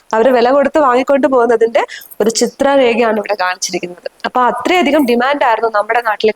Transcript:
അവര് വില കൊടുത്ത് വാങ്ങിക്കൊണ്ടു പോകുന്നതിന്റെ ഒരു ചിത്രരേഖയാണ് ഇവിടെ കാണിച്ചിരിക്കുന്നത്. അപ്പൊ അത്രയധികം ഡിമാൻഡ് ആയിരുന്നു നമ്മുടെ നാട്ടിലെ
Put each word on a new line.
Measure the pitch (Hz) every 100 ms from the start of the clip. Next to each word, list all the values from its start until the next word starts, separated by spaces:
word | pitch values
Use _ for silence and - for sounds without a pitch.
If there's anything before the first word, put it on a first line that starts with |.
| _
അവര് | 220 233
വില | 247 240
കൊടുത്ത് | 285 277 320
വാങ്ങിക്കൊണ്ടു | 277 247 269 277 285
പോകുന്നതിന്റെ | 262 233 226 226 254 480 - - -
ഒരു | 214
ചിത്രരേഖയാണ് | 214 233 - 277 277 240 226 233 220
ഇവിടെ | 202 208
കാണിച്ചിരിക്കുന്നത്. | 180 180 - 180 180 175 - _ 208
അപ്പൊ | 254
അത്രയധികം | 240 240 - 359 277 302 247
ഡിമാൻഡ് | 240 254 285
ആയിരുന്നു | 269 220 226
നമ്മുടെ | 214 214 233
നാട്ടിലെ | 233 208 220